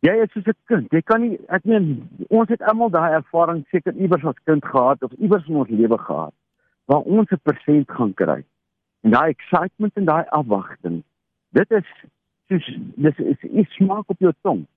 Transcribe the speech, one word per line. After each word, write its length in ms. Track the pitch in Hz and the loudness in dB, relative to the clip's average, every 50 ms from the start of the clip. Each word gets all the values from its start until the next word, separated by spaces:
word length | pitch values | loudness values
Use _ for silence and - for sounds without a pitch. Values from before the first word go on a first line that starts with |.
| - | 4
Jy 80 | 160 196 226 226 | 4 4 4 0
is 80 | 208 | 0
soos 140 | _ 220 185 214 | _ -4 -2 -2
'n 80 | 220 _ _ _ | -4 _ _ _
kind. 200 | 240 185 120 - | -2 -2 -2 0
Jy 100 | - 160 | -2 -2
kan 200 | 165 - 220 226 | 0 2 0 0
nie, 160 | 233 240 202 - - - | 0 -2 -4 -6 -8 -6
ek 160 | 175 190 - | -6 -4 0
meen, 420 | 196 226 214 190 160 139 123 - - - - - - | 0 2 2 2 0 -2 -4 -8 -16 -16 -16 -6 0
ons 200 | - 220 226 185 | 2 2 2 2
het 120 | 233 - | -2 -2
almal 280 | - - 220 226 233 226 | 0 -2 0 0 0 0
daai 240 | 165 165 160 170 156 | 0 0 0 2 0
ervaring 500 | 160 156 _ - 165 170 170 170 165 143 _ | 0 -2 _ 0 0 2 2 0 -4 -6 _
seker 220 | - 180 - 185 - | -4 -4 -4 -4 -6
iewers 320 | - 190 180 175 160 131 | -2 0 0 0 0 0
as 100 | 160 131 _ _ | -4 -6 _ _
kind 180 | - 156 147 - | 0 0 0 0
gehad 380 | - - 139 123 127 139 131 - | -2 0 2 2 2 2 0 -4
of 80 | 117 - - | -10 -8 -4
iewers 280 | 202 202 196 214 156 147 | 0 2 2 2 0 -2
in 80 | 165 | -2
ons 140 | 147 131 - | -2 -2 -2
lewe 280 | 113 104 113 113 117 107 | 0 0 2 2 2 -2
gehad 360 | - - 78 73 82 76 _ _ _ _ _ _ _ _ _ _ _ - | -2 -6 -6 -6 -6 -8 _ _ _ _ _ _ _ _ _ _ _ 0
waar 140 | - 151 - | 0 0 0
ons 280 | - 180 214 214 - | 2 2 2 2 2
'n 80 | 196 165 _ | -2 -4 _
persent 460 | - 143 - - - 151 151 139 - | -4 -4 -4 0 2 2 2 2 0
gaan 240 | - - 123 104 95 | -4 -2 -2 -2 0
kry. 300 | - 95 - 73 67 69 _ _ _ _ _ _ _ _ _ _ _ _ | -2 -2 -2 -2 -4 -6 _ _ _ _ _ _ _ _ _ _ _ _
En 80 | 113 | 2
daai 180 | 113 123 147 165 | 4 4 2 0
excitement 640 | 165 _ - - - 175 165 190 _ _ 214 208 - - | -2 _ -6 -2 0 0 0 -2 _ _ -6 -4 -2 -2
en 80 | 202 | 0
daai 200 | 160 151 160 170 - | 0 0 0 0 -2
afwagting, 720 | - 151 147 120 104 98 90 - - _ _ 87 85 82 - _ _ _ _ _ _ _ _ _ | -2 -4 -2 0 -2 -4 -4 -8 -16 _ _ -8 -8 -8 -10 _ _ _ _ _ _ _ _ _
dit 200 | _ - 196 - | _ 0 0 2
is 120 | 226 208 175 - - _ _ - _ _ _ _ _ _ _ _ | 0 -2 -2 -4 -16 _ _ -20 _ _ _ _ _ _ _ _
soos, 300 | 190 175 143 - 120 - - - - | -4 -4 -2 -4 -12 -14 -14 -14 -8
dis 220 | - 139 151 147 - | 0 0 0 2 2
is 180 | 175 165 147 - - - | -2 -2 -2 -4 -6 -6
iets 220 | - - 202 - - | 0 0 0 0 2
smaak 280 | - 196 190 190 208 208 _ | 0 0 0 0 -4 -4 _
op 100 | 180 - | -6 0
jou 140 | 190 180 160 _ _ | 0 0 0 _ _
tong. 220 | 202 151 95 78 - _ | -4 -4 -4 -6 -12 _